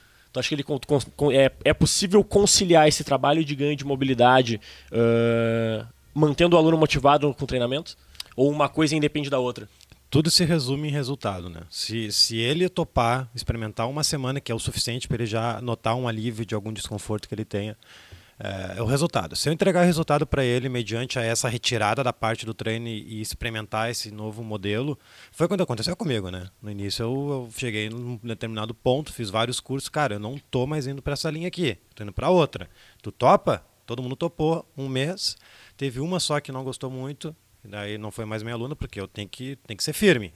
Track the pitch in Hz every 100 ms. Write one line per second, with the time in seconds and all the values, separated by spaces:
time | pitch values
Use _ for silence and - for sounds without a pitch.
0 | _ _ _ - - 151 143 143 - 143
1 | - - 147 135 135 - - 156 160 -
2 | 196 202 196 202 202 - 185 160 156 -
3 | - 135 131 156 156 143 143 147 135 135
4 | 135 123 120 131 120 110 - - - 113
5 | 117 117 117 117 117 113 113 110 117 -
6 | _ 147 151 135 175 175 160 160 156 147
7 | 135 147 147 127 139 127 120 135 - -
8 | - - - - 139 147 139 - 156 156
9 | 147 151 139 139 123 120 107 _ - -
10 | _ 127 165 - 165 165 123 139 151 143
11 | 127 139 110 95 87 82 87 - - 113
12 | 110 101 - 113 120 156 180 - 165 -
13 | 117 123 127 120 - 117 110 104 117 143
14 | 147 151 127 139 - 113 - - - 123
15 | - 120 117 110 117 120 123 113 113 120
16 | 123 110 113 110 110 107 104 107 - 107
17 | - 107 - 104 104 101 107 107 - -
18 | - - - - 101 95 92 92 113 135
19 | 165 127 - - - 156 196 175 175 165
20 | 160 147 151 143 127 120 131 123 107 113
21 | 127 135 113 117 127 117 - 117 104 113
22 | 123 - 110 113 110 104 113 113 117 110
23 | - 107 107 - 117 110 104 107 113 117
24 | 107 104 107 107 113 107 98 107 139 143
25 | _ - - - 170 196 180 117 117 180
26 | 185 117 95 90 90 - 107 101 101 -
27 | 117 135 143 135 120 - 123 107 107 117
28 | 123 120 117 113 113 110 110 113 127 131
29 | 151 - 110 104 117 123 - 135 - 156
30 | 143 104 107 139 - 131 131 156 131 139
31 | 139 143 160 156 175 170 160 95 _ -
32 | 107 - 139 180 143 - 90 _ - _
33 | - - 123 196 - 113 - _ - 120
34 | 127 131 170 - 156 160 - - 135 131
35 | 143 196 - - _ - - - 139 120
36 | 156 180 - 147 143 131 135 131 131 131
37 | 131 143 151 160 _ _ 104 104 101 107
38 | 107 - 107 110 110 117 123 147 110 101
39 | 98 - 101 - 127 139 - 101 - -
40 | 214 139 95